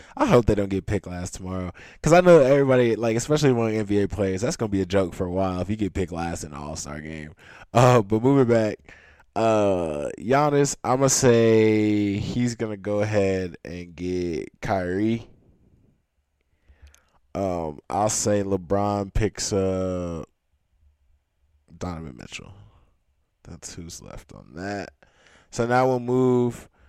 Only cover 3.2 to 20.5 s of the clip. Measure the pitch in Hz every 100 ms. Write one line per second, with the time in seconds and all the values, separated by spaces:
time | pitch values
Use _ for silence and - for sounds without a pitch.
3.2 | 131 151 147 120 113 110 101 104 98 -
4.2 | 98 95 123 - 110 98 90 98 92 -
5.2 | 90 92 95 90 95 110 98 90 85 85
6.2 | 85 82 80 69 73 82 - 76 78 80
7.2 | 76 - - - - 117 127 123 98 110
8.2 | 127 139 120 117 107 - - - - _
9.2 | _ - 113 107 101 92 80 73 67 -
10.2 | 98 135 147 143 139 - 110 127 135 -
11.2 | 127 117 113 113 110 107 107 104 101 101
12.2 | - 127 123 117 110 101 98 104 104 107
13.2 | 98 95 92 - - 87 87 78 90 90
14.2 | 87 76 50 - - 98 90 92 110 113
15.2 | - - _ _ _ _ _ _ _ _
16.2 | _ _ _ _ _ - 73 _ _ _
17.2 | _ - 98 87 80 73 - 98 107 -
18.2 | 107 104 98 95 80 98 104 101 98 -
19.2 | 107 - - 101 95 92 92 90 87 82
20.2 | - _ _